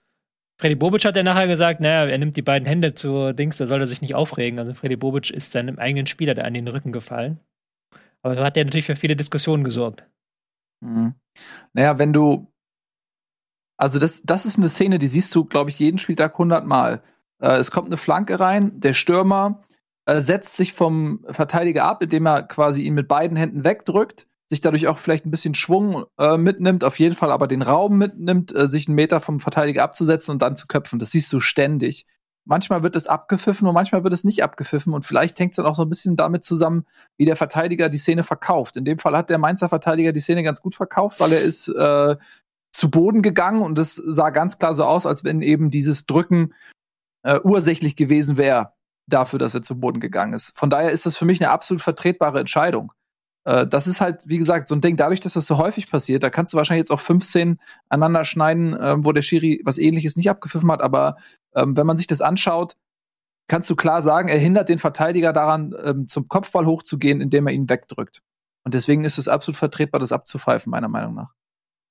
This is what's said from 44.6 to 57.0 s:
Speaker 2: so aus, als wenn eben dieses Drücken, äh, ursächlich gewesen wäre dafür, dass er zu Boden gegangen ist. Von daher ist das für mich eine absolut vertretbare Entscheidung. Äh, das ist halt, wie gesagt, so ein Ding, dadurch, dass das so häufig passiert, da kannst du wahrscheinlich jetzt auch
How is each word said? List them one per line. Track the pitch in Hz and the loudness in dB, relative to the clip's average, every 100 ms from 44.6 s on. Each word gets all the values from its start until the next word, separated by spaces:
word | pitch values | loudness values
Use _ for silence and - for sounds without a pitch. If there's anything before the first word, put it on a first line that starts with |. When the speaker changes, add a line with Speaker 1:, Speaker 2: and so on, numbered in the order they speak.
| 165 | -2
Speaker 2:
so | 151 | 0
aus, | 139 170 151 | 2 2 0
als | 143 | -4
wenn | - 156 | -2 -2
eben | 151 156 156 | 2 2 2
dieses | 143 143 139 - | 0 0 -2 0
Drücken, | 160 175 175 160 - - _ _ _ _ _ | 0 2 2 2 -4 -20 _ _ _ _ _
äh, | 139 143 | 0 2
ursächlich | 190 202 160 160 151 - | 4 4 2 0 -2 0
gewesen | 139 151 147 139 | 2 2 2 2
wäre | 139 123 104 _ _ _ - | 4 2 0 _ _ _ -2
dafür, | 135 127 135 | 0 0 -2
dass | 123 | -4
er | 123 | -4
zu | - 123 | -8 -6
Boden | 123 117 | -4 -4
gegangen | - 95 107 | -4 -4 -4
ist. | 113 - - | -4 -8 -2
Von | 147 | 0
daher | 143 160 | 2 0
ist | 131 | 0
das | 165 - | -2 0
für | |
mich | 165 185 | 2 2
eine | 160 | 2
absolut | 156 - 180 | 0 0 -4
vertretbare | - 151 175 180 151 139 | -2 -2 0 0 0 -2
Entscheidung. | 131 156 170 117 110 _ _ _ _ _ | -2 0 0 -2 -6 _ _ _ _ _
Äh, | - 127 135 | -2 0 2
das | 139 160 | 0 0
ist | 180 | 0
halt, | 180 165 - | -2 -2 -4
wie | 165 | -2
gesagt, | 165 170 139 | 2 0 0
so | |
ein | 147 | 0
Ding, | 175 160 | 2 2
dadurch, | 151 185 | 2 0
dass | 185 | -2
das | 175 - | -2 0
so | 147 | 2
häufig | 170 214 - | 0 -2 -4
passiert, | 151 - 135 | -4 0 0
da | 135 | 0
kannst | - 180 | -2 -2
du | 160 | 0
wahrscheinlich | 151 165 | 2 2
jetzt | 160 | 0
auch | 143 | -2